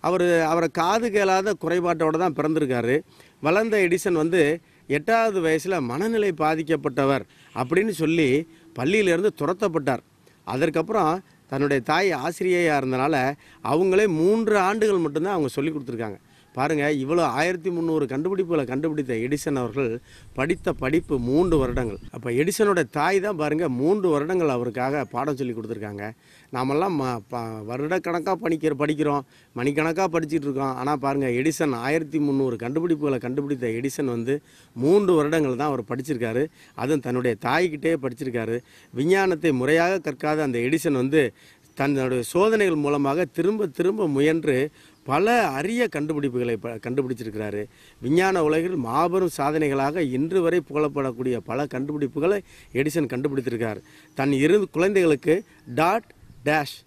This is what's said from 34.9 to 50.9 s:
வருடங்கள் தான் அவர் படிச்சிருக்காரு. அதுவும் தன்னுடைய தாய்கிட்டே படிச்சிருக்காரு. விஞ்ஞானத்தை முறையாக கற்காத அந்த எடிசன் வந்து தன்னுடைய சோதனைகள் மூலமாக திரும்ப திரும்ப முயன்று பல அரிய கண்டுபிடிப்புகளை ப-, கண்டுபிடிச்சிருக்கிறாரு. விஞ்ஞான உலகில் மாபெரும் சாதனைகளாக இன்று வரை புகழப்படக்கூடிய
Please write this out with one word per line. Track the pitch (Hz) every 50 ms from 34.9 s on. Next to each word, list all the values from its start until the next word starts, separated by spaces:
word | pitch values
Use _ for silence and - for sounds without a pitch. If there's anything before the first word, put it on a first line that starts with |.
| 180 208 208 185 180
வருடங்கள் | 160 147 147 156 165 151 135 127
தான் | 117 143 151
அவர் | 139 123 110 -
படிச்சிருக்காரு. | 120 127 131 123 147 120 120 113 113 123 143 160 _ - - - -
அதுவும் | - 117 131 156 147
தன்னுடைய | 120 123 120 127 123 127 113 98 -
தாய்கிட்டே | 117 131 160 185 180 151 147 135 160 165 151 131
படிச்சிருக்காரு. | 131 120 117 147 131 117 120 113 110 113 120 - _ - - - _ -
விஞ்ஞானத்தை | 117 139 165 185 196 196 185 175 156 156 165 139
முறையாக | 127 123 139 156 165 170 175 190 190
கற்காத | 151 156 139 127 - 151 151 156 156
அந்த | 139 123 120
எடிசன் | 117 131 151 160 - 165 143
வந்து | 127 127 135 143 160 139 113 - _ - - - _ _ _ _
தன்னுடைய | - 135 139 143 135 131 127 127 127 120
சோதனைகள் | - - 170 196 220 220 214 208 190 165
மூலமாக | 151 147 143 147 147 143 139 139 165 180
திரும்ப | 143 _ - 165 185 214 214 208
திரும்ப | 175 135 - 175 180 208 220 208 156
முயன்று | 143 135 143 156 160 165 156 156 135 127 135 151 _ - - - - _ _
பல | - 131 151 185 220 240 240 220 165
அரிய | 131 - 151 190 233 240 247 196 -
கண்டுபிடிப்புகளை | 147 147 151 160 147 143 139 120 123 123 120 117
ப-, | 107 - 117 117 110 -
கண்டுபிடிச்சிருக்கிறாரு. | 117 123 139 135 127 127 113 120 110 101 107 110 104 98 104 104 104 _ - - - - _
விஞ்ஞான | - 123 147 170 185 190 190 185 160
உலகில் | 151 156 160 165 180 185
மாபெரும் | 160 123 113 117 143 165 175 170 190 185 170 -
சாதனைகளாக | - 139 143 151 160 156 147 139 139 135 143 151 185 165 135
இன்று | 123 127 147 165 175 190 170
வரை | 165 165 180
புகழப்படக்கூடிய | 147 - 139 147 151 147